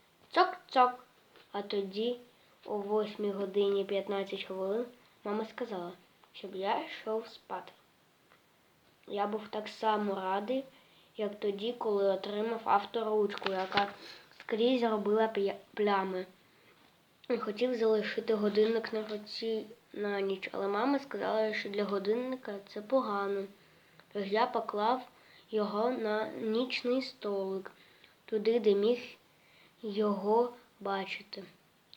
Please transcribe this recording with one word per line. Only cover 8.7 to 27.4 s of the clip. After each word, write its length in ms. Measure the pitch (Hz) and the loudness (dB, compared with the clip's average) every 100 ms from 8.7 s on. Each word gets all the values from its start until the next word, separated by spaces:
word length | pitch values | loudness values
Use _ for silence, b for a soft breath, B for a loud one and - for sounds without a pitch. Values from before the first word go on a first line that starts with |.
| _ _ _ - | _ _ _ -8
Я 180 | 202 208 | -4 -2
був 220 | 214 214 | -2 -6
так 180 | 214 208 | -8 -8
само 460 | - 220 208 208 | -2 0 2 0
радий, 500 | 190 185 196 208 262 277 b b b b - | -2 -2 -2 0 -4 -4 b b b b -6
як 240 | 208 208 | -6 -2
тоді, 320 | 208 196 226 | -4 -2 -4
коли 320 | 240 220 202 | -4 0 2
отримав 560 | 196 190 202 208 226 226 | 2 2 -2 -2 -2 -2
авторучку, 880 | - 202 202 233 214 214 202 196 202 | 2 2 2 -4 0 2 2 0 -2
яка 360 | 185 190 202 202 B B B B B | -2 0 2 0 B B B B B
скрізь 420 | - 220 240 254 | -4 2 4 4
робила 460 | 233 214 202 220 220 | 2 2 2 4 4
п'я-, 280 | 208 196 - - | 2 -2 -2 -10
плями. 520 | - 208 196 190 185 185 - b b b b b _ _ _ - | 0 2 2 0 -4 -6 -14 b b b b b _ _ _ -4
І 80 | 233 | -2
хотів 360 | 214 208 254 | -2 0 0
залишити 600 | 240 220 214 208 - 214 | 4 4 4 2 -2 0
годинник 580 | 214 208 208 214 226 - | 2 4 6 4 4 0
на 160 | 214 214 | -4 -4
руці 580 | 208 - - 226 220 - - - | -8 -8 -6 -2 -4 -6 -16 -14
на 280 | - 208 202 | -6 -2 -2
ніч, 280 | 196 190 - | -2 -4 -6
але 160 | 190 196 | -4 -2
мама 300 | 202 254 277 | 2 2 2
сказала, 560 | - 202 196 220 220 | 0 -4 0 2 0
що 140 | 214 202 | -2 -4
для 160 | 202 | -2
годинника 680 | 196 196 196 233 254 254 - 196 - | 0 0 2 0 0 -6 -8 -10 -10
це 140 | 208 | -12
погано. 640 | 208 262 214 202 202 202 202 b b b b b b | 0 2 2 -2 0 -2 -6 b b b b b b
Тож 200 | 202 196 | -6 0
я 140 | 214 247 | 2 2
поклав 600 | 226 220 208 220 262 - B B B B | 0 -2 0 2 2 -2 B B B B
його 400 | 214 208 208 240 | -2 0 2 0
на 380 | 240 214 214 220 | 0 0 0 -2
нічний 760 | 254 220 220 254 - 240 262 | -4 -2 0 0 -2 0 0
столик, 680 | 262 - 208 196 | -2 -8 -4 -2